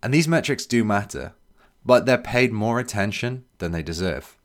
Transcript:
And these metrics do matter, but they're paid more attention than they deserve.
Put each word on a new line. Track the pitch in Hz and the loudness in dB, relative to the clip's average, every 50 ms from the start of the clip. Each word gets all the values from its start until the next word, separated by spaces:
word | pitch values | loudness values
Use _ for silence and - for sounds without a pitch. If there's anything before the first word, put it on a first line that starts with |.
And | - 113 | -4 0
these | 131 156 170 147 | 2 2 2 2
metrics | 170 160 - - 143 123 - | 2 0 0 0 -4 -4 -4
do | - 123 120 110 | -2 0 0 2
matter, | 107 104 101 104 104 - - 65 - - _ _ _ _ _ _ _ _ _ _ | 2 0 0 -2 -4 -10 -10 -10 -10 -14 _ _ _ _ _ _ _ _ _ _
but | - 127 120 - 123 | 6 6 6 6 4
they're | 127 120 | 2 2
paid | 123 - - 123 127 127 | 0 -2 0 2 2 2
more | 110 107 107 113 117 120 | 2 0 0 0 0 -2
attention | 123 120 - 107 98 101 101 - - 123 127 127 123 _ _ _ | -2 -4 -2 -2 -2 -2 -2 -4 -6 -6 -6 -8 -12 _ _ _
than | 92 85 | -6 -4
they | 85 82 80 | -4 -4 -4
deserve. | 80 82 80 92 92 76 65 - - - _ _ | -6 -6 -4 -2 -2 -4 -4 -8 -14 -20 _ _